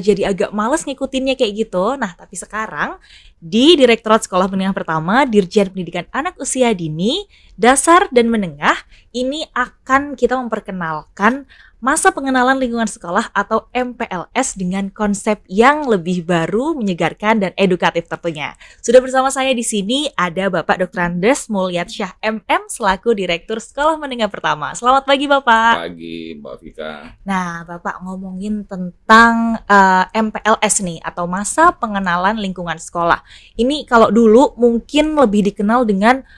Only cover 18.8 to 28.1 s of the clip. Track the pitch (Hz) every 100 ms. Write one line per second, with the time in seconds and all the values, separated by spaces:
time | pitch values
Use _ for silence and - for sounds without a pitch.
18.8 | - 247 254 262 269 269 262 247 233 214
19.8 | 196 269 302 - 180 170 190 180 180 180
20.8 | 180 185 175 175 202 285 - 202 185 175
21.8 | 175 - 190 - 214 220 - 339 415 -
22.8 | 208 190 233 214 180 170 - 220 - -
23.8 | 302 311 285 240 208 - 160 151 139 156
24.8 | 240 269 269 277 285 277 269 226 226 233
25.8 | 170 170 82 82 82 78 69 64 80 78
26.8 | 78 73 73 - 196 190 175 170 170 175
27.8 | 202 - 185